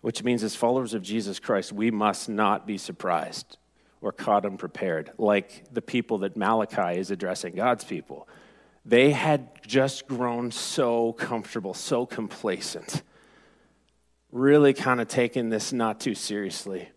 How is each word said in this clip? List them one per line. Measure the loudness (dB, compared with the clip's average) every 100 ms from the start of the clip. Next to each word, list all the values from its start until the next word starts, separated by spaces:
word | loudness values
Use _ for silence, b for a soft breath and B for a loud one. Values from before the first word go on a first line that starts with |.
which | -4 -4
means | 0 0
as | 0
followers | 0 0 2 -2
of | -6
Jesus | -4 -4 -4 -8
Christ, | 0 0 0
we | -2 -2
must | 2 0 0 -4
not | 2 2 2 -2
be | -8
surprised | -8 -6 0 0 -2 -10 -14 -20 _ b b b
or | -8
caught | -6 2 2 2
unprepared | -6 -10 -6 -2 -2 -4 -2
like | 2 2 0 -18 -10
the | -10
people | -4 -4 -2 -2
that | -2 -2
Malachi | 0 2 0 -2 -2 -2
is | -4
addressing, | -4 -4 -6 -6
God's | -2 0 0
people. | -4 -10 -10 -18 -18 B B B B B 2
They | 6 6
had | 4 2 2 0 -20 -2
just | 2 2 -2 -8
grown | -4 -2 -2 -4
so | -6 -6 0 2 2 0
comfortable, | -2 -4 -4 -4 -8 -8
so | -8 -2 -2 -2
complacent, | -6 -8 -4 -4 -4 -6 -10 -8 -8 -8 b b b b b b b b _ _ _ _
really | 2 8 8 8
kind | 6 2 2
of | 2
taken | 0 0 0 0
this | -2 -2
not | 0 0 0
too | -4
seriously. | -4 -4 -4 -4 -6 -8 -10 -10